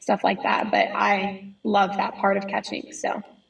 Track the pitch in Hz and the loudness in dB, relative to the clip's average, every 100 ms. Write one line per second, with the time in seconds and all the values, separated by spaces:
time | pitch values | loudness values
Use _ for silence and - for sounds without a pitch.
0 | - 202 196 196 196 214 214 202 196 208 | -2 0 2 0 0 0 2 2 2 2
1 | 208 196 196 190 196 - 220 202 190 196 | 2 2 0 -6 -14 -8 0 2 2 0
2 | 180 - 196 196 196 208 - - - - | -4 0 2 2 -2 -6 -6 -8 -10 -6
3 | - - - - | -6 -6 -8 -18